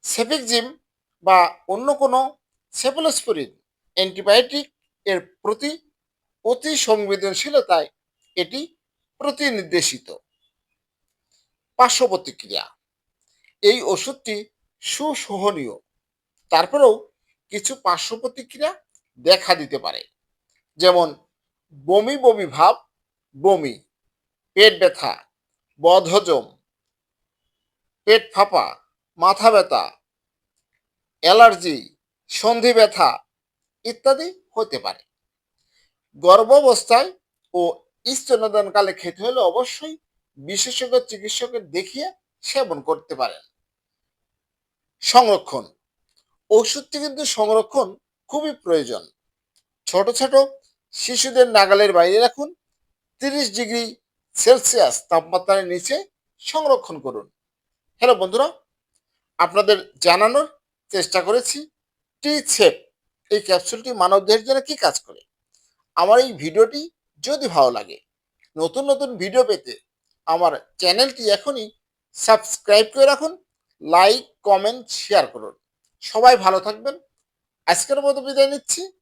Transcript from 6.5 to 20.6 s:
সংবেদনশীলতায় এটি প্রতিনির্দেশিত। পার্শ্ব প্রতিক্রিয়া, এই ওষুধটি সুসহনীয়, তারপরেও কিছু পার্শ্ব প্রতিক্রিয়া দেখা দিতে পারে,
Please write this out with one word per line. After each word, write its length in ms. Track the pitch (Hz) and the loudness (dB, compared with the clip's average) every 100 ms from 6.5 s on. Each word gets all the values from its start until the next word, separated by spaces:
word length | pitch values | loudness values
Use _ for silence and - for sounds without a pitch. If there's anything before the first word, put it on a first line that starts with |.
| 247 302 302 - | -4 -4 -4 -2
সংবেদনশীলতায় 1000 | 220 208 196 196 185 285 285 262 175 147 _ _ _ _ - | -2 -2 -4 -4 -6 -2 -2 0 -2 -2 _ _ _ _ -8
এটি 240 | 175 254 330 _ _ _ _ _ | -8 -8 -14 _ _ _ _ _
প্রতিনির্দেশিত। 880 | 285 - 285 220 170 170 - 127 - - _ _ _ _ _ _ _ _ _ _ _ _ _ _ _ - | -10 -4 -4 -4 -4 -2 -2 -8 -16 -20 _ _ _ _ _ _ _ _ _ _ _ _ _ _ _ 2
পার্শ্ব 260 | 247 - 254 | 2 2 -2
প্রতিক্রিয়া, 540 | 185 185 - - 98 - _ _ _ _ _ _ _ _ _ | -2 -8 -20 -12 -12 -12 _ _ _ _ _ _ _ _ _
এই 140 | 202 247 - | 2 2 -2
ওষুধটি 420 | 185 - - - 208 208 _ _ _ | -4 -6 -12 -12 -12 -12 _ _ _
সুসহনীয়, 920 | - - 302 285 - 202 196 185 127 98 _ _ _ _ _ _ _ | -12 -8 -6 -6 -8 -4 -4 -4 -10 -14 _ _ _ _ _ _ _
তারপরেও 420 | 160 175 285 269 214 - _ _ _ _ | -2 0 4 4 4 -6 _ _ _ _
কিছু 200 | 208 208 269 190 | -10 -10 -6 -4
পার্শ্ব 280 | 175 - 226 | -4 -6 -10
প্রতিক্রিয়া 500 | 247 254 247 240 302 381 _ _ _ _ 131 | -12 -12 -20 -8 -8 -8 _ _ _ _ 0
দেখা 280 | 185 - 170 | 0 0 -4
দিতে 160 | 143 139 85 | -2 -10 -10
পারে, 160 | 67 - _ _ _ _ _ | -14 -18 _ _ _ _ _